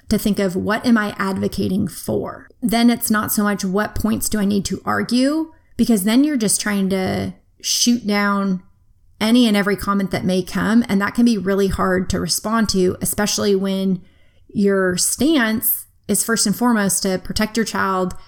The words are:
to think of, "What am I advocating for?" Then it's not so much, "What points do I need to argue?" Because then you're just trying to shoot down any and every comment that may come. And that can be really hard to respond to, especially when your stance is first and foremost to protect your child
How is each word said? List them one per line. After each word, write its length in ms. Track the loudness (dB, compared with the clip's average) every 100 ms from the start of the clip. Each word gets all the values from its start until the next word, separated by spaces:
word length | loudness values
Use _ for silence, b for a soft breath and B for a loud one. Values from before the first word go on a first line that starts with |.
| -2
to 100 | 0
think 200 | 0 0
of, 160 | 0
"What 320 | -2 -4 -2 2
am 100 | 2
I 200 | 2 -4
advocating 680 | -4 -2 -4 -4 -2 -2 -2
for?" 600 | -6 -6 -4 -4 -12 -20 -6
Then 280 | -2 4 4
it's 200 | 2 0
not 220 | -2 0
so 100 | 0
much, 220 | 0 0
"What 320 | -2 -2 -2 -2
points 320 | -2 -2 -2
do 100 | 0
I 60 |
need 200 | 0 0 -2
to 140 | -6
argue?" 680 | -2 -2 0 2 2 0 -4 b b -2
Because 280 | 2 2
then 180 | 4 4
you're 140 | 4 2
just 240 | 0 0
trying 300 | -2 0 0
to 440 | 0 -2 -2 -6 -8 _ _
shoot 460 | -6 -2 0 0 0
down 560 | 0 0 0 0 -4 -6 _ _ _ _ -4
any 280 | 2 4 4
and 80 | 4
every 180 | 2 -2
comment 360 | 0 -2 0
that 120 | -2
may 180 | 0 0
come. 420 | -2 -2 2 2 2
And 120 | 0
that 140 | 0
can 100 | 2
be 140 | 2 2
really 300 | 0 2 2
hard 400 | 0 0 0 0
to 100 | -2
respond 480 | -2 -4 -2 0 0
to, 280 | 2 0 0
especially 560 | -4 -2 -2 0 0 0
when 440 | 0 -2 -2 -2 b b b b b
your 480 | 0 2 2 0 0
stance 880 | -2 0 2 2 2 -2 -2 -6 -8 _ -4
is 160 | -2
first 240 | 0 0 0
and 80 |
foremost 480 | 0 2 2 2 0
to 160 | -2 -4
protect 380 | -4 -4 -2 -2
your 100 | -2
child 480 | -2 -2 0 -2 -6